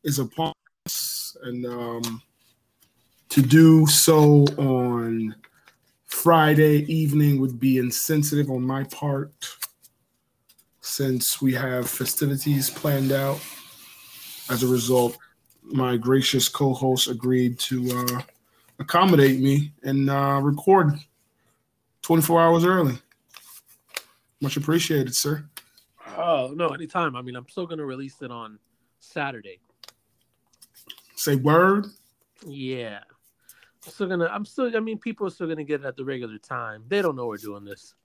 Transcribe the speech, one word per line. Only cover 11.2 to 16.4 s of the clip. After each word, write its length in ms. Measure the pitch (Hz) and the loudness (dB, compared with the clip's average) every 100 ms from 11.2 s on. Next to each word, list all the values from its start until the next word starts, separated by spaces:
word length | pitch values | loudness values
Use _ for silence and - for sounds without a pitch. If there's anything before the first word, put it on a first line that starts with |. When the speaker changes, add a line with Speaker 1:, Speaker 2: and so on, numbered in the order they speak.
| 123 - | -4 -2
Speaker 1:
we 100 | 135 | -2
have 380 | 127 131 127 120 | -2 -4 -4 -6
festivities 800 | - 131 - 147 139 151 143 135 | -6 -6 -2 -2 -2 -2 -2 -2
planned 420 | - 151 139 135 | -4 -4 -2 0
out. 260 | 135 139 139 - - - - - - - - - - - | -2 -2 -6 -10 -20 -20 -20 -20 -20 -20 -20 -20 -18 -6
As 140 | 123 | -2
a 40 | 127 | 0
result, 500 | 127 117 127 120 - _ _ _ _ | 0 2 2 2 -4 _ _ _ _
my 340 | - 135 127 120 | -6 -2 0 -2
gracious 520 | 117 135 131 131 | 2 2 2 0